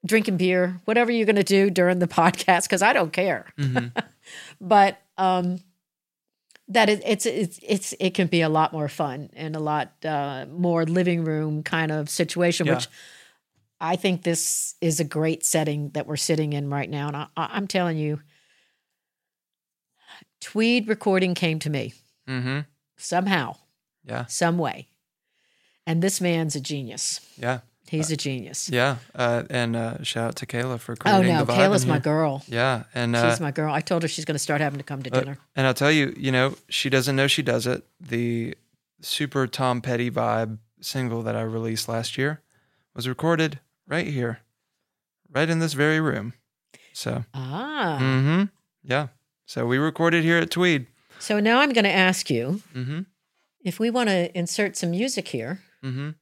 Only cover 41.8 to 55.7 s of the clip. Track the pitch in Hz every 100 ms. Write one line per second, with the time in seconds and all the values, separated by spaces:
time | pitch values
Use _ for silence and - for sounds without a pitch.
41.8 | - 117 117 - 139 151 _ _ _ _
42.8 | _ - 120 127 160 165 160 147 _ _
43.8 | _ 156 170 143 120 110 _ _ _ _
44.8 | _ _ _ _ _ 131 160 165 165 143
45.8 | 147 156 156 127 110 - _ _ _ -
46.8 | _ - 120 123 117 135 131 156 269 302
47.8 | 190 143 131 131 135 170 196 _ _ _
48.8 | 139 127 143 _ _ _ - - 120 131
49.8 | 156 156 170 165 160 170 165 170 180 151
50.8 | 123 _ _ - - 208 214 240 285 233
51.8 | 202 190 185 185 - 123 123 196 - 127
52.8 | 127 156 190 _ _ _ _ _ 208 -
53.8 | 226 240 226 185 175 180 175 - 202 202
54.8 | 175 175 254 - - 131 113 190 _